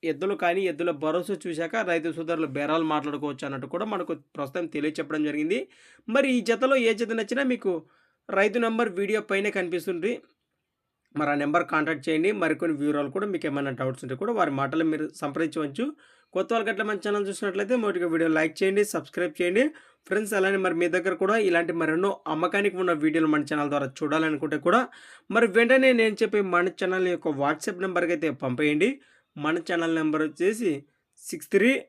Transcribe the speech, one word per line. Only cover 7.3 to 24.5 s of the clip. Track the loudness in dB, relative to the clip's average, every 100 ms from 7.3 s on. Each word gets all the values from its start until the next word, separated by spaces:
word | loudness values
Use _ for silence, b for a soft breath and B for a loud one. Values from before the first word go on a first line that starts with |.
| -2 0
మీకు | 0 -2 -4 b b b b -4
రైతు | 2 2 4 0
నంబర్ | 0 -2 0
వీడియో | 0 -2 0
పైనే | -2 0 -2
కనిపిస్తుంది. | -2 -4 -4 -4 -2 -4 _ _ _ _ _ _ _ _ _ -4
మరి | 0
ఆ | 0
నెంబర్ | 2 2 2
కాంటాక్ట్ | 0 0 -2 0
చేయండి. | 2 2 2
మరికొన్ని | 0 0 0 0
వివరాలు | 0 0 -2 -4
కూడా, | -4
మీకు | -4 -4
ఏమైనా | -4 -4 -4
డౌట్స్ | -4 -6 -10
ఉంటే | -6
కూడా | -2 0
వారి | 0 0
మాటలు | -2 0 0
మీరు | 0 -6 -6
సంప్రదించవచ్చు. | -6 -2 -2 -2 -4 -4 -6 -6 b b b
కొత్త | -4 0
వాళ్ళు | 0 0
గట్ల | -2 -2
మన | -2
ఛానల్ | -2 -2 -2
చూసినట్లయితే, | -4 -4 -2 0 0
మొదటిగా | 0 0 0
వీడియో | 2 2 2
లైక్ | 0 0
చేయండి, | 0 2 0
సబ్స్క్రైబ్ | -2 -6 -4 -4 0
చేయండి | 0 2 2 B B B -4
ఫ్రెండ్స్. | -4 0 2
అలానే | 2 2
మరి | 0 2
మీ | 2
దగ్గర | 2 0 0
కూడా | 2 2 4
ఇలాంటి | 2 2 0
మరెన్నో | 0 2 0 -2 -4
అమ్మకానికి | 0 2 2 0 0
ఉన్న | 0 2
వీడియోలు | 2 2 2
మన | 2 0
ఛానల్ | -2 0
ద్వారా | 0 -2 -4
చూడాలనుకుంటే | -2 2 0 0 -2